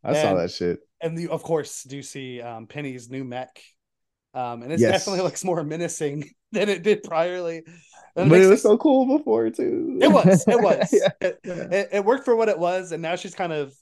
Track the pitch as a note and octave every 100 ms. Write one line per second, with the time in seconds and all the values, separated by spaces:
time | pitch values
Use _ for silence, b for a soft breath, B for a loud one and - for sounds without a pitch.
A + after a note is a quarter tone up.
0 | - D3 D3+ F#2 F2 - F2 - _ _
1 | E3 E3 E3+ D#3 - D#3+ C3 - B2+ C#3
2 | C3 C#3 C3 B2 A#2 A2+ A2+ D3 C#3+ B2+
3 | A2+ C3 B2+ B2 B2+ - - _ _ _
4 | _ _ _ B2+ B2 A#2 A#2+ E3 F3+ F#3+
5 | - F#3 F3+ - F#3 E3 D3+ D#3+ E3+ -
6 | D3 D3 C#3+ _ _ G#3+ G#3 F3+ F#3+ G#3
7 | G3+ D#3+ F3 F3+ E3+ E3 E3 b b b
8 | b - D#3 F3 F#3+ G#3 G#3 A3 D#4 C4
9 | C4 D4 D4+ A3 A3+ - - - - A#3+
10 | D#4 C4 F#3 F#3+ - A#3 G3+ D3+ - G#3+
11 | F#3 - F#3 - F#3+ E3+ F3 F#3 G3 G3
12 | G3 C4 C4 A3+ A3+ E3+ F3 F#3 F3+ D#3+
13 | E3 F3 F#3+ - F3 D#3 C#3 _